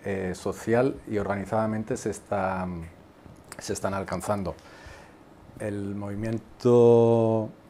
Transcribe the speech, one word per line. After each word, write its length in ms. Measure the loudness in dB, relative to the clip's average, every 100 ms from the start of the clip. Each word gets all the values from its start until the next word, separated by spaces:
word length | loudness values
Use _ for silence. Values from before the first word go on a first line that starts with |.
| -6
eh, 260 | -4 -4
social 600 | -4 -6 -6 0 2 2 -2 -6
y 80 | -6
organizadamente 800 | -4 -4 -2 -2 -2 -4 -6 -6
se 140 | -6
está, 540 | -8 -6 -4 -2 -4 -6 -8 -12 -18 -20 -20 -20 -20 -20 -14
se 160 | -8
están 200 | -6 -6
alcanzando. 600 | -6 -6 -6 -4 -4 -4 -10 -16 -20 -20 -20 -20 -20 -20 -20 -20 -10
El 340 | -8 -6 -8
movimiento 1600 | -8 -8 -8 -6 -6 -10 0 6 8 10 8 6 4 4 2 -2 -10